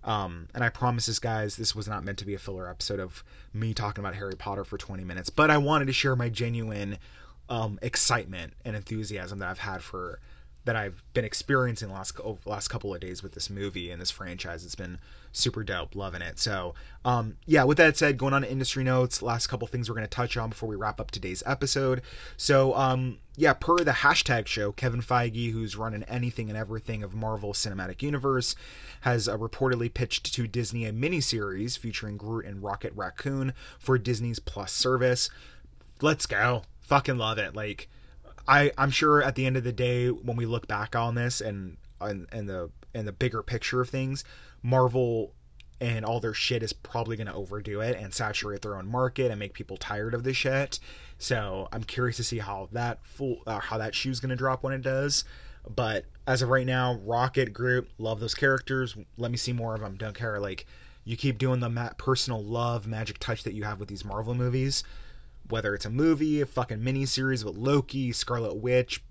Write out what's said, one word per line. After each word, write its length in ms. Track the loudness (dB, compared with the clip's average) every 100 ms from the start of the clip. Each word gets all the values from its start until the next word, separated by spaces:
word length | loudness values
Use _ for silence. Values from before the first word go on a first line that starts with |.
Um, 440 | -2 -2 -2 -6 -10
and 100 | 0
I 60 | 0
promise 380 | 2 2 2 0
this, 120 | 0
guys, 380 | 0 0 -2 -2
this 180 | -2 -2
was 100 | -4
not 200 | -6 -6
meant 120 | -6
to 60 | -6
be 80 |
a 60 | -6
filler 300 | -6 -8 -8
episode 320 | -6 -4 -4
of 240 | -4 -10 -18 -20 -10
me 220 | -4 -2
talking 280 | 0 -2 -4
about 140 | -6 -4
Harry 220 | -6 -6
Potter 260 | -4 -4
for 140 | -4 -8
twenty 260 | -8 -8
minutes, 260 | -6 -6 -4
but 220 | 4 6
I 60 | 6
wanted 300 | 6 4 4
to 40 |
share 240 | 2 2 2
my 140 | 0
genuine, 680 | -2 -2 -2 -4 -6 -6 -8 -12 -20 -20 -20 -6
um, 280 | -2 -2 -2
excitement 720 | -2 2 4 4 0 -8 -10 -10
and 100 | -8 -8
enthusiasm 640 | -6 -6 -4 -6 -8 -6
that 100 | -6
I've 100 | -6
had 240 | -6 -8
for, 380 | -8 -8 -8 -10 -16 -20 -20 -6
that 140 | -2 0
I've 260 | -2 -8 -4
been 120 | -2 0
experiencing 640 | -4 2 2 4 0 -6
the 40 | -6
last 160 | -8
cou-, 260 | -6 -8 -8 -6
last 240 | -4 -4
couple 240 | -4 -4
of 80 | -6
days 200 | -8 -10
with 120 | -12
this 160 | -8 -8
movie 420 | -4 -6 -6 -8
and 100 | -6
this 100 | -6
franchise. 520 | -6 -10 -8 -8 -10
It's 120 | -10 -10
been 240 | -10 -10 -14 -20 -10
super 300 | 0 0 0
dope, 300 | -4 -4 -4
loving 280 | -6 -8 -6
it. 180 | -8 -4
So, 340 | -2 -2 -4 -8 -14 -6
um, 320 | 0 2 0 -6 4
yeah, 180 | 6
with 140 | 8 10
that 200 | 8 8
said, 200 | 4 4
going 160 | 4
on 100 | 2
to 80 | 2
industry 320 | -2 0 0
notes, 380 | 4 4 4 2
last 260 | 0 0 0
couple 200 | -2 -4
things 220 | -4 -2
we're 60 | -4
gonna 120 | -4
touch 300 | -2 0 0
on 120 | -2
before 200 | -4 -4
we 60 | -2
wrap 260 | -2 -2
up 100 | -6
today's 320 | -6 -6 -4 -2
episode. 560 | 0 2 2 2 2 -2 -14 -14 -4
So, 360 | 6 8 8 6
um, 440 | 4 4 0 -6 -14 4
yeah, 180 | 6
per 240 | 6 6 6
the 140 | 6
hashtag 560 | 6 6 6 4 2 2
show, 240 | -2 -2
Kevin 300 | 0 0 0
Feige, 500 | 2 2 2 0 -2
who's 240 | 0 -4 -2
running 280 | -4 -4
anything 460 | -4 -2 -2 -2 -4
and 80 | -4
everything 460 | -4 -6 -4 -4
of 100 | -4
Marvel 400 | -4 -2 -2 -2
Cinematic 480 | -2 -2 -2 -6 -4
Universe, 540 | -2 2 4 4 2 -4 -8 -14 -16 -4
has, 280 | 2 2 2
uh, 80 | -2
reportedly 560 | -4 2 2 2 0
pitched 400 | 0 -2 -2 -2
to 140 | -2 -2
Disney 380 | 0 -2 -2 -2
a 60 |
miniseries 840 | 0 0 2 2 0 -2 -2 -2 -2
featuring 400 | -4 -4 -6 -6
Groot 280 | -4 -4 -4
and 180 | -6
Rocket 280 | -4 -4 -4 -4
Raccoon 580 | -6 -4 -4 0 -2 -4 -12 -6
for 200 | 4 4
Disney's 400 | 4 0 0 -4
Plus 340 | -6 -8 -4
service. 560 | 0 4 6 6 4 2 -2 -18 -20 -20 -20 -20 2
Let's 240 | 4 4 2
go. 380 | 4 4 4 -2 -18
Fucking 380 | 4 4 4 0
love 180 | 0 0
it. 180 | -2 -4
Like, 340 | -6 -6 -12 -18 -20 -20 -20 -10 6
I, 240 | 8 8 4
I'm 140 | 2
sure 320 | 6 6 8
at 140 | 6 2
the 100 | 2
end 100 | 2
of 80 |
the 100 | 0
day, 360 | 0 2 4 2
when 260 | 0 -2 -2
we 120 | 0
look 200 | -2 -2
back 280 | -4 0 0
on 180 | 0
this 280 | 2 0 0
and, 360 | -2 -4 -8 -12 -18 -8
and, 260 | -6 -6 -6
and 180 | -8 -6
the, 220 | -4 -6 -10 -10 -6
and 120 | -6
the 40 |
bigger 320 | 0 0 0
picture 380 | -4 -4 0 0
of 80 | 0
things, 340 | -2 -2 -4 -8 -18 -20 -8
Marvel 680 | 2 6 6 4 2 2 -2 -8 -20 -20 -20 -6
and 240 | -2 -2
all 160 | 0 0
their 140 | -2
shit 300 | -2 0 0
is 100 | -2
probably 440 | -6 -6 -4 -2 -4
gonna 180 | -6 -8
overdo 460 | -6 -8 -6 -2
it 160 | -2 -2
and 140 | -4
saturate 520 | -2 -2 -2 -4 -6
their 140 | -6 -6
own 100 | -2
market 420 | 2 2 2 0
and 100 | 2
make 140 | -6
people 240 | -8 -10 -8
tired 380 | -4 -2 -2 -2
of 80 |
the 100 | 0
shit. 460 | 0 2 2 0 -4 -10 -16 -16 -10
So 480 | -2 0 0 -4 -4
I'm 120 | -6
curious 340 | -6 0 0 0
to 60 |
see 160 | -2 -4
how 300 | -4 -6 -6
that 340 | -4 -4 -4 -10
full, 380 | -6 -4 -2 -4
uh, 140 | -4
how 180 | -2 -2
that 160 | -2
shoe's 260 | -2 -2 -2
gonna 160 | -2 0
drop 280 | 0 0
when 100 | -2
it 80 | -2
does. 420 | 0 0 2 0 0 -10 -16 -16 -6
But 360 | -2 0 0 -4 -10 0
as 160 | 2
of 60 | 6
right 180 | 4 4
now, 300 | 2 2 0
Rocket, 480 | 0 2 4 2 0
Groot, 380 | 0 2 2 0 -4
love 240 | -4 -2
those 120 | -2
characters. 640 | 2 4 4 2 -2 -2 -6 -14 -6
Let 120 | -2
me 80 | -2
see 140 | -2
more 240 | -2 -2 -4
of 80 |
'em. 140 | -6 -6
Don't 180 | -8 -4
care. 240 | -2 -2
Like, 260 | -2 -4 -10 -18 -20 -14
you 140 | -6 0
keep 200 | 0 2
doing 220 | 2 2
the 100 | 0
ma-, 220 | -2 -4 -4
personal 440 | 0 2 2 -2
love, 460 | -2 0 0 0 -2
magic 320 | -6 -6 -6
touch 240 | -4 -4
that 100 | -4
you 120 | -4 -6
have 140 | -6
with 100 | -8
these 160 | -8 -6
Marvel 280 | -4 -2
movies. 500 | 0 2 2 2 0 -4 -12 -14 -16 -18 -18 -4
Whether 260 | -2 0 0
it's 100 | -2
a 40 |
movie, 520 | 2 4 4 4 2
a 40 | 2
fucking 340 | 0 -2 -2
miniseries 640 | 0 0 0 0 2 0
with 120 | -2 -2
Loki, 560 | 4 4 4 -2 -2
Scarlet 440 | -2 -2 -2 -2 -2
Witch 480 | 4 4 4 -4 -8